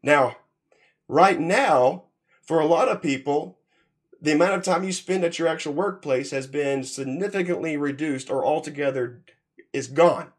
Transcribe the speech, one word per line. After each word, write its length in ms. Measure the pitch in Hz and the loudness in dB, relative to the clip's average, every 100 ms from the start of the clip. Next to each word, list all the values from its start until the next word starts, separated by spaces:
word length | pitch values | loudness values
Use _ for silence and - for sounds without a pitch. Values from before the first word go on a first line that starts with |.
Now, 340 | 139 147 123 - _ _ _ _ _ _ _ | 4 4 4 -2 _ _ _ _ _ _ _
right 300 | 143 190 190 | 4 4 4
now, 680 | 165 208 262 143 127 180 _ _ _ _ | 0 2 4 4 4 0 _ _ _ _
for 180 | - 165 | -2 0
a 60 | 156 | 4
lot 220 | 165 262 | 4 4
of 140 | 156 | 0
people, 560 | 156 135 135 143 170 _ _ _ _ _ _ _ | -2 -4 -2 -2 -4 _ _ _ _ _ _ _
the 100 | 151 | 0
amount 220 | 151 180 | 2 2
of 80 | 190 | 2
time 220 | 185 175 | 0 0
you 80 | 190 | -2
spend 320 | 180 - 190 | -6 -4 -2
at 140 | 175 170 | -2 0
your 100 | 165 | -2
actual 240 | 160 156 | -2 -6
workplace 580 | 147 196 196 147 127 139 | -4 -4 -6 -2 -2 -2
has 160 | 139 135 | -8 -6
been 380 | 147 139 139 | -4 -2 -4
significantly 920 | 127 - 135 139 196 196 175 170 160 147 | -6 -10 -8 -6 -4 -4 -4 -4 -4 -4
reduced 540 | 143 139 156 135 - | -4 -4 -4 -4 -4
or 140 | 135 | -2
altogether 760 | 147 151 151 143 139 131 120 120 _ _ _ _ - | 0 -2 -4 -4 -2 -2 -6 -8 _ _ _ _ -10
is 140 | 135 131 | -8 -6
gone 460 | 139 170 117 160 | 4 4 4 -8